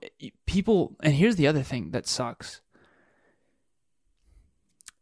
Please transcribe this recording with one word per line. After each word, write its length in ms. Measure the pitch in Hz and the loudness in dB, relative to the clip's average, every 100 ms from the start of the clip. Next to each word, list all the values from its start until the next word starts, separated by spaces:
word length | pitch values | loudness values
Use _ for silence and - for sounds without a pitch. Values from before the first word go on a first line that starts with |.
| - - - - - | -10 -16 -18 -12 -4
people, 500 | 190 202 208 - - | -2 2 2 2 0
and 140 | 156 | 2
here's 220 | 143 208 202 | 4 4 4
the 100 | 143 | 2
other 160 | 151 | 2
thing 280 | 127 127 82 | -2 -6 -6
that 140 | 117 - | -6 -4
sucks. 540 | - 120 117 - - _ _ _ _ _ _ _ _ _ _ _ _ _ _ _ _ _ _ _ _ _ _ - - | -4 -6 -10 -16 -18 _ _ _ _ _ _ _ _ _ _ _ _ _ _ _ _ _ _ _ _ _ _ -20 -20